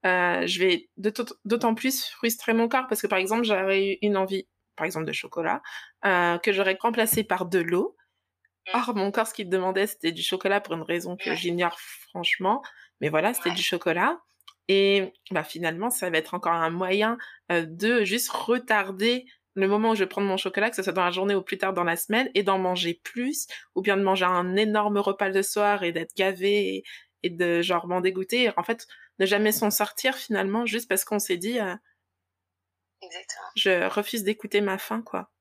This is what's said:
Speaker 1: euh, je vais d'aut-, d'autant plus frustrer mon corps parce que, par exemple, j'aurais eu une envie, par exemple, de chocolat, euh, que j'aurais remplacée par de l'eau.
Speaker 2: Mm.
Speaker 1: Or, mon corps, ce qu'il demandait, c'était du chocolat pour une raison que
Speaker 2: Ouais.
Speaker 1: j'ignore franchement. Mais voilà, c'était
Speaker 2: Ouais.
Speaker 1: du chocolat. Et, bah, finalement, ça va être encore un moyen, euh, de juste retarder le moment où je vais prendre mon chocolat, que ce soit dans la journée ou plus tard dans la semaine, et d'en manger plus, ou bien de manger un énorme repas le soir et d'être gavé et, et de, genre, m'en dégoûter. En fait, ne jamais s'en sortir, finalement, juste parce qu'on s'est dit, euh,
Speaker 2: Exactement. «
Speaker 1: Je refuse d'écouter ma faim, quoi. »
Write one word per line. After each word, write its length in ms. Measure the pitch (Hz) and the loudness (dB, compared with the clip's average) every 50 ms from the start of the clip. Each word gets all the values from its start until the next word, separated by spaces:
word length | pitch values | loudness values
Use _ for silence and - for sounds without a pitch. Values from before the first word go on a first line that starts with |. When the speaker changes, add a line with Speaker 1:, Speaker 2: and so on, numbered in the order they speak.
| - | 2
Speaker 1:
euh, 400 | 185 180 180 175 175 175 180 175 | 2 2 4 2 2 2 0 0
je 140 | 175 185 180 | -2 0 2
vais 280 | 185 190 175 165 - _ _ | 4 4 4 2 -2 _ _
d'aut-, 160 | - 190 214 208 - 233 - - _ _ | -4 -4 -2 -2 -2 -6 -6 -8 _ _
d'autant 300 | 202 226 233 233 233 220 | -2 0 2 2 0 0
plus 320 | 226 - 262 269 262 - - | 2 0 -2 -2 -2 -6 -8
frustrer 420 | - - - 233 226 - - - | -8 -2 -2 -2 -2 -2 -2 0
mon 160 | 226 226 233 233 | 2 2 2 2
corps 180 | 233 262 262 254 | 2 -2 0 0
parce 140 | 220 - | -4 -2
que, 60 | - 196 | -2 0
par 100 | 208 190 | 0 0
exemple, 240 | 185 190 220 233 | 0 0 0 0
j'aurais 420 | 240 220 208 185 190 190 196 196 196 | 2 2 0 0 2 2 2 2 2
eu 140 | 196 190 - | 0 0 0
une 160 | - 208 202 | 0 0 2
envie, 300 | 196 190 190 196 190 - _ _ _ _ _ _ | 2 0 0 -2 -6 -6 _ _ _ _ _ _
par 100 | - 156 | -6 -6
exemple, 180 | 170 170 156 160 | -4 -4 -4 -6
de 60 | 151 | -4
chocolat, 480 | - - - - - 170 165 165 208 294 - - - - - - _ _ - | -6 -6 -8 -8 -6 -2 0 0 -2 -2 -4 -12 -16 -16 -16 -18 _ _ 0
euh, 320 | 196 185 180 175 175 170 170 | 2 4 4 4 2 2 2
que 140 | - 220 | 2 0
j'aurais 260 | 196 190 196 190 190 190 | 2 2 2 2 0 0
remplacée 440 | - 233 226 233 220 226 - 233 214 | 0 -2 2 2 2 2 2 0 2
par 220 | - 185 185 185 | 0 0 -2 0
de 120 | 170 180 185 | 2 2 2
l'eau. 380 | 170 170 175 175 226 415 - _ _ _ _ _ _ _ _ _ _ _ _ _ _ - | 2 4 2 0 0 -2 -4 _ _ _ _ _ _ _ _ _ _ _ _ _ _ -2
Speaker 2:
Mm. 20 | 185 | 0
Speaker 1:
Or, 180 | 247 247 247 233 | 0 0 0 0
mon 160 | 202 190 202 | 0 0 0
corps, 160 | 202 233 220 | 2 0 -2
ce 80 | 220 - | -2 -4
qu'il 140 | - 208 175 | -8 -4 0
demandait, 380 | 185 190 180 185 190 190 202 - | 0 0 2 0 2 0 0 0
c'était 240 | - _ - 165 | -2 _ -2 -2
du 100 | 170 165 | -2 -2
chocolat 380 | - - 185 185 - 196 196 202 | -4 -4 -4 -2 0 0 0 0
pour 140 | 196 - 165 | 0 -2 -6
une 80 | 165 | -6
raison 340 | 165 - 170 175 175 175 180 | -4 -4 -4 -4 -2 -6 -10
que 120 | - - 175 | -6 -4 -4
Speaker 2:
Ouais. 60 | 156 | -4
Speaker 1:
j'ignore 420 | 170 175 175 170 175 175 175 180 - | -2 -2 -2 0 0 0 0 -2 -4
franchement. 800 | - - - - - _ _ 185 170 - - - 185 190 226 277 277 - - - - _ _ _ | -16 -18 -18 -18 -20 _ _ -4 -2 -2 -2 0 2 2 2 0 -2 -12 -20 -20 -20 _ _ _
Mais 80 | 139 151 | -4 0
voilà, 260 | 151 156 165 214 247 | 2 2 2 2 0
c'était 140 | - - 175 | 0 -2 -2
Speaker 2:
Ouais. 60 | 175 | -2
Speaker 1:
du 60 | 185 | 0
chocolat. 580 | 175 - - 170 - 180 160 175 190 262 339 339 _ _ _ _ _ - _ _ _ - | -2 -2 -2 0 0 0 2 2 2 0 0 -2 _ _ _ _ _ -20 _ _ _ 2
Et, 440 | 196 196 196 196 196 202 190 185 185 _ _ - | 2 4 4 4 4 2 0 -2 _ _ _ -4
bah, 100 | 190 160 156 | -4 -4 -4
finalement, 460 | - - 160 170 165 160 165 208 247 | -4 -8 -4 -2 -2 -2 -2 -4 -4
ça 180 | - - 190 180 | -2 -2 -4 0
va 60 | 165 160 | 0 0
être 140 | 160 - - | -2 -2 -8
encore 180 | 175 - 175 | -4 0 0
un 180 | 170 165 160 165 | 0 2 0 0
moyen, 480 | 170 175 185 185 190 202 208 220 233 - - - - - _ _ | 0 -2 0 0 2 2 2 0 0 -4 -8 -18 -18 -20 _ _
euh, 140 | 170 170 165 156 | 0 0 0 -2
de 360 | 160 170 196 220 247 240 208 | -6 -2 0 2 4 4 2
juste 260 | 180 202 247 247 - | 2 0 -2 -2 -2
retarder 960 | - - - - 240 254 247 - 220 208 196 190 190 185 208 233 240 254 254 - - _ _ _ _ | -4 -4 0 0 0 0 2 2 2 2 2 -2 -4 0 2 2 2 0 -4 -10 -20 _ _ _ _
le 120 | 190 190 | 0 2
moment 240 | 190 202 214 220 226 | 2 4 4 4 2
où 40 | 226 | 2
je 80 | 202 190 | 2 0
vais 40 | 185 | -2
prendre 200 | - 202 202 196 | 0 -2 0 0
mon 80 | 190 | 0
chocolat, 340 | 190 - 185 185 202 208 233 | 0 -2 -2 0 0 0 0
que 60 | 233 | 0
ce 80 | - 190 | -2 -4
soit 80 | 190 | -2
dans 120 | 170 185 180 | 0 2 0
la 60 | 175 | 0
journée 240 | 175 185 190 202 202 | 0 0 0 0 0
ou 80 | 190 | 0
plus 160 | 185 - 196 185 | -2 -4 -6 -2
tard 140 | - 190 | -2 -2
dans 100 | 190 180 | 0 0
la 140 | 175 170 170 | 0 0 0
semaine, 340 | 170 - - 208 233 262 262 - | -2 -2 0 0 0 0 2 0
et 100 | 196 202 | 0 2
d'en 140 | 196 196 190 | 2 2 2
manger 420 | 185 180 180 180 180 170 170 _ | 2 0 0 0 -2 -4 -4 _
plus, 460 | _ - - 240 247 262 294 - - - - - - _ _ | _ -12 -6 -4 -4 -4 -4 -4 -8 -8 -12 -16 -16 _ _
ou 80 | 180 | -2
bien 140 | 190 202 196 | 0 2 2
de 60 | 196 | 4
manger 240 | 196 196 190 185 185 | 4 2 2 4 2
un 280 | 180 185 175 180 180 185 | 2 2 2 0 2 2
énorme 440 | 196 220 214 208 214 208 208 208 202 | 2 2 4 2 2 2 2 2 2
repas 320 | 202 196 196 - 208 190 | 2 0 0 0 -2 0
le 120 | 190 196 | 2 0
soir 400 | 196 - - 214 208 208 208 196 | 0 0 0 2 2 2 2 2
et 80 | 185 170 | 0 -2
d'être 240 | 170 165 165 - - | -2 -2 -6 -6 -2
gavé 640 | - 190 190 190 180 185 202 202 208 202 190 190 | 0 0 0 0 0 0 2 2 2 2 0 -2
et, 80 | 190 - - - - - _ _ _ - | -6 -8 -12 -20 -20 -20 _ _ _ -6
et 60 | 175 | -6
de, 300 | 170 170 180 170 170 170 | -2 0 0 2 2 2
genre, 260 | 170 170 185 170 156 175 | 2 2 0 0 0 0
m'en 120 | 180 185 | -2 0
dégoûter. 520 | 180 190 185 185 190 - 226 247 254 220 196 | 0 0 0 0 -4 0 0 2 2 2 2
En 60 | - | 0
fait, 240 | 175 - 233 233 - _ - - - _ _ - | -2 -2 -4 -6 -6 _ -20 -20 -20 _ _ 0
ne 80 | 190 | 2
jamais 240 | 190 208 202 214 214 | 2 4 4 4 2
s'en 220 | 214 214 226 208 | 2 2 2 0
sortir, 420 | 208 - 208 208 - - - 262 262 | 2 2 -2 -2 -2 -2 -2 -2 -2
finalement, 480 | 262 - - 220 190 190 196 202 226 240 | -2 -4 -2 -2 0 0 0 0 -2 -2
juste 240 | 226 214 233 240 _ | -2 -2 -4 -2 _
parce 160 | 190 190 - | -2 -2 0
qu'on 140 | - 214 208 | 0 -2 -2
s'est 200 | 196 - 185 175 | 0 -2 -4 -2
dit, 200 | 175 220 240 240 | -2 -2 -2 -2
euh, 160 | 208 185 180 214 _ _ _ _ _ _ _ _ _ _ _ _ _ _ _ _ _ _ _ _ _ _ _ _ | -2 -4 -6 -8 _ _ _ _ _ _ _ _ _ _ _ _ _ _ _ _ _ _ _ _ _ _ _ _
Speaker 2:
Exactement. « 440 | 190 180 - - 190 - - - - - - | -20 -18 -16 -18 -14 -14 -14 -14 -14 -10 -6
Speaker 1:
Je 320 | - - 196 185 175 175 190 | -2 2 2 2 2 2 0
refuse 360 | - 208 208 - - 226 202 | 0 -2 -4 -4 -6 -4 -2
d'écouter 360 | 196 214 - - 208 - 202 | -2 -4 -4 -6 -2 -2 0
ma 180 | 208 196 190 190 | 0 0 -2 -4
faim, 240 | - - 220 226 | -6 -6 -6 -6
quoi. » 280 | 226 - - 185 185 _ _ _ | -6 -6 -8 -8 -8 _ _ _